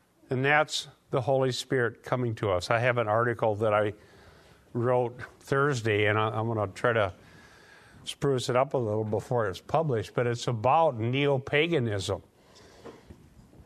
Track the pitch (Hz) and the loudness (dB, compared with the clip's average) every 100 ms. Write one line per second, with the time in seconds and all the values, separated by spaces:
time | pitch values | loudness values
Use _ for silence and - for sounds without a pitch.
0 | _ _ _ 127 135 151 147 - - - | _ _ _ -2 2 2 2 -4 -10 -18
1 | _ 139 139 135 131 117 - 131 113 - | _ -2 0 0 0 -2 -2 0 0 -4
2 | - 127 120 113 104 90 - 117 123 120 | -6 -4 -2 -2 0 0 0 0 2 0
3 | 107 110 120 113 113 104 110 104 107 - | 0 0 0 0 0 0 2 2 2 -4
4 | - - - - - - _ 123 120 123 | -16 -20 -20 -20 -20 -20 _ -4 0 0
5 | 120 117 - - - 139 143 127 110 104 | -2 -8 -16 -20 -2 0 2 0 0 2
6 | 104 107 110 110 113 110 98 - 123 117 | 4 2 0 -2 -4 -2 -4 0 2 2
7 | 95 - - - - - - - - - | 0 -4 -20 -20 -20 -20 -20 -20 -20 -18
8 | - - 143 131 123 123 143 139 110 107 | -16 -4 -2 0 2 2 2 0 0 -2
9 | 107 107 - 123 104 87 - 147 160 113 | -2 -4 0 0 0 -4 -2 0 0 -2
10 | 92 - 120 120 - 117 123 160 160 117 | -2 -2 -2 -2 -4 0 2 4 2 0
11 | 117 135 143 135 - 147 170 156 117 101 | -2 0 2 0 0 0 2 0 0 -2
12 | 92 92 - _ - - - - - - | -4 -6 -8 _ -20 -20 -20 -20 -20 -20
13 | - - - - - - | -20 -20 -20 -20 -20 -18